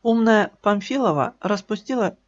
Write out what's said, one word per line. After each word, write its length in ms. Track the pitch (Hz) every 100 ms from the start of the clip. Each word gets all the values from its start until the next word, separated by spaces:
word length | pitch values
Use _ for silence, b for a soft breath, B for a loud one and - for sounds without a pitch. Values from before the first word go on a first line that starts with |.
Умная 480 | 226 226 226 214 196 _
Памфилова 720 | 202 208 196 269 226 151 131 _
распустила 760 | 196 202 - 208 - 254 190 -